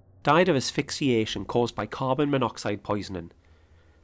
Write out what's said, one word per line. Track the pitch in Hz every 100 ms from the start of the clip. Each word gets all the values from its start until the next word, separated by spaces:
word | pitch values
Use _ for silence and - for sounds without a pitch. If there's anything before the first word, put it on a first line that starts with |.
| - -
died | 147 156 185
of | 135
asphyxiation | - - 139 - 139 117 107 101 95
caused | 120 120
by | - 104
carbon | - 131 135 143
monoxide | 135 117 - 113 101
poisoning. | - 104 92 92 85 _ _ - _ - _ _